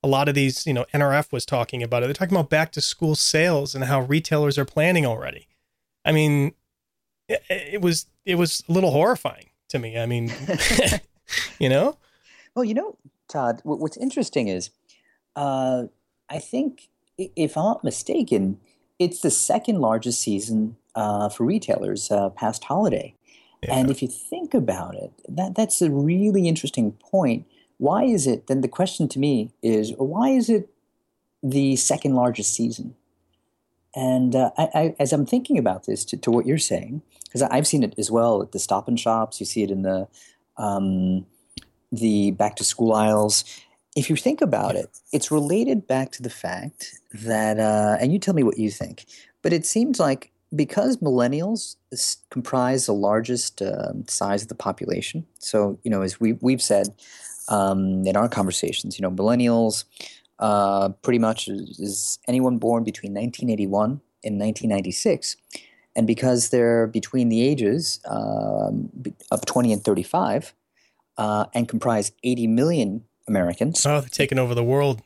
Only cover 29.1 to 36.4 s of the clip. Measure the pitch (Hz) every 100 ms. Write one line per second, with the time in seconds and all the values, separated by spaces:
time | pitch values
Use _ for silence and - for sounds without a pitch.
29.1 | - 143 131 110 _ 113 110 107 - 135
30.1 | 170 254 262 226 220 196 _ _ _ _
31.1 | _ _ _ 139 139 135 131 - 147 147
32.1 | 131 123 117 101 - 117 117 - - _
33.1 | _ _ _ _ _ _ _ _ - 127
34.1 | 127 127 131 127 - 160 160 160 - 139
35.1 | 147 139 247 254 247 117 92 - 101 -
36.1 | - - 117